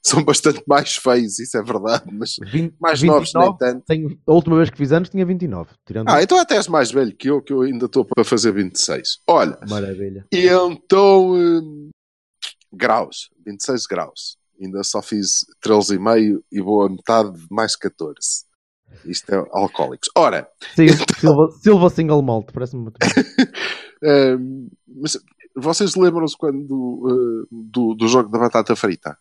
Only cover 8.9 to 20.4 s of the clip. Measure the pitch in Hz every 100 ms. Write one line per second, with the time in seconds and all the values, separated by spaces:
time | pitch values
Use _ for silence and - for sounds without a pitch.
8.9 | 69 - - - 165 90 - 104 104 98
9.9 | 95 98 98 98 180 180 185 180 165 _
10.9 | 190 202 196 185 180 175 165 160 147 147
11.9 | _ _ _ _ _ - - _ 95 117
12.9 | 113 78 - - _ - 101 - 127 -
13.9 | 92 78 - - - _ _ 95 95 98
14.9 | 104 - 107 95 - - _ - 107 98
15.9 | 98 104 113 107 98 _ 101 95 104 98
16.9 | 95 - 113 104 87 82 104 110 - -
17.9 | _ 78 71 - - - _ _ _ _
18.9 | - - 87 - 98 - 98 98 - 69
19.9 | - - - 151 87